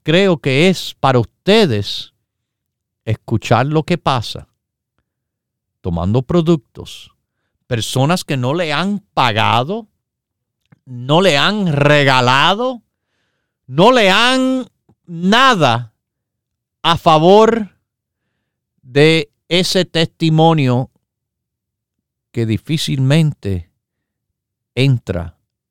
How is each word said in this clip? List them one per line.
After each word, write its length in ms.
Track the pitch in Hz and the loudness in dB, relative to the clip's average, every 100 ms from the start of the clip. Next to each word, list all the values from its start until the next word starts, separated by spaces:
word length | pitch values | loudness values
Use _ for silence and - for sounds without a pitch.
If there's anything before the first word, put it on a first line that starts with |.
creo 360 | - 165 196 160 | -2 0 2 0
que 320 | 139 131 180 | -2 0 2
es 260 | 175 - - | 0 -6 -4
para 200 | 135 127 | 0 0
ustedes 960 | 110 _ - 220 185 107 101 - - _ _ _ _ _ _ _ _ _ | -2 _ 0 2 2 -2 -6 -10 -14 _ _ _ _ _ _ _ _ _
escuchar 640 | - 110 - 113 - 117 135 | -8 -8 -4 -6 0 0 0
lo 160 | 156 | -2
que 160 | - 175 | -2 -4
pasa, 500 | 165 131 - - - _ _ _ _ _ _ _ _ _ _ _ _ _ | -2 -4 -6 -12 -18 _ _ _ _ _ _ _ _ _ _ _ _ _
tomando 400 | 95 82 90 120 | -8 -4 -2 -2
productos, 880 | - 170 160 165 - - - - - _ _ _ _ _ _ | -2 -2 0 -2 -4 -20 -20 -20 -20 _ _ _ _ _ _
personas 580 | 117 104 127 139 180 | -8 -6 -4 -2 -2
que 140 | - 139 | -4 -6
no 160 | 123 | -4
le 180 | 165 160 | -4 -4
han 280 | 147 190 202 - | -4 -4 -6 -8
pagado, 720 | - 127 107 107 113 135 220 226 _ _ _ _ _ _ _ _ _ - | -2 -2 0 0 0 -2 -8 -12 _ _ _ _ _ _ _ _ _ -20
no 340 | 123 127 156 | -14 -2 2
le 160 | 190 139 | 2 2
han 340 | 160 214 185 | 0 -2 -2
regalado, 1120 | 143 143 147 139 131 123 135 160 202 254 247 - _ _ _ _ _ _ _ - | 0 2 2 4 2 2 2 2 0 -4 -8 -14 _ _ _ _ _ _ _ -10
no 260 | 135 208 | 2 4
le 180 | 254 196 | 4 4
han 560 | 196 240 262 262 262 240 _ _ _ | 2 2 0 -2 -4 -8 _ _ _
nada 880 | - 165 185 226 262 214 135 117 117 _ _ _ _ _ _ _ _ _ | -18 -6 0 2 4 2 2 0 -6 _ _ _ _ _ _ _ _ _
a 140 | 160 170 | -4 -2
favor 800 | 175 156 165 202 220 226 202 _ _ _ _ _ _ _ _ _ _ _ | 2 4 6 6 4 2 -6 _ _ _ _ _ _ _ _ _ _ _
de 500 | 131 131 156 160 - _ _ | -6 2 4 2 -2 _ _
ese 360 | 170 180 190 | -2 0 -2
testimonio 1080 | 175 165 165 - 165 156 160 160 131 123 135 _ _ _ _ _ _ _ _ _ _ _ _ _ _ | -2 -2 -4 -2 0 2 4 2 0 -2 -4 _ _ _ _ _ _ _ _ _ _ _ _ _ _
que 160 | - 113 | -6 -4
difícilmente 1200 | 104 - 156 - 143 131 156 156 - 101 92 - _ _ _ _ _ _ _ _ _ _ | -4 -4 -6 -4 -2 0 2 0 -2 -8 -8 -10 _ _ _ _ _ _ _ _ _ _
entra 640 | - 139 123 - 87 85 - _ _ _ | -2 0 0 -4 -8 -10 -14 _ _ _